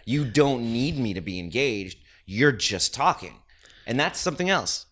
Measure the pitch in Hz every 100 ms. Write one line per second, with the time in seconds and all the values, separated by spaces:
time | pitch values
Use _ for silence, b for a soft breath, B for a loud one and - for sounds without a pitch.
0 | - 139 139 104 139 131 117 117 139 147
1 | 113 92 85 92 87 110 139 107 92 -
2 | b b b 101 143 117 - 98 - -
3 | 160 - 87 55 _ b b b b 123
4 | 160 - 175 156 180 185 90 - -